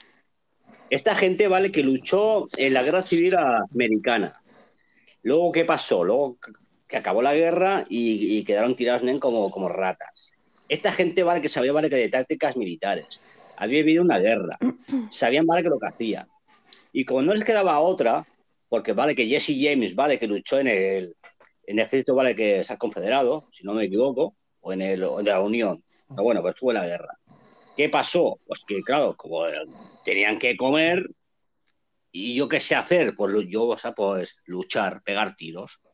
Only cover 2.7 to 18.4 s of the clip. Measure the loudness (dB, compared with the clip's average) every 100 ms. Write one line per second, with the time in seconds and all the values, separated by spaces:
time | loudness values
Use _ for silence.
2.7 | 2 2 0 2 2 4 2 2 2 0
3.7 | 0 0 2 2 0 -2 -8 _ -20 _
4.7 | _ _ _ _ _ 0 2 2 2 0
5.7 | 0 0 0 2 2 0 -6 -20 -20 _
6.7 | _ -10 -6 -2 0 2 4 2 2 0
7.7 | 0 -4 -2 0 0 0 0 0 0 2
8.7 | 0 0 0 0 0 0 0 -2 -2 -6
9.7 | -2 -4 -4 -10 -16 -18 -20 _ _ -6
10.7 | -2 -2 0 0 2 2 2 0 0 0
11.7 | 2 2 0 0 0 -2 -2 -2 -2 -6
12.7 | -6 -4 -6 -8 -18 -20 -20 -20 -8 -2
13.7 | 2 4 4 4 4 4 2 -2 -2 -4
14.7 | -4 -4 -4 -4 -2 2 2 2 2 2
15.7 | -2 -4 -6 -6 -6 -8 _ _ _ -20
16.7 | -20 _ -6 0 2 2 2 2 2 4
17.7 | 2 2 2 2 0 -2 _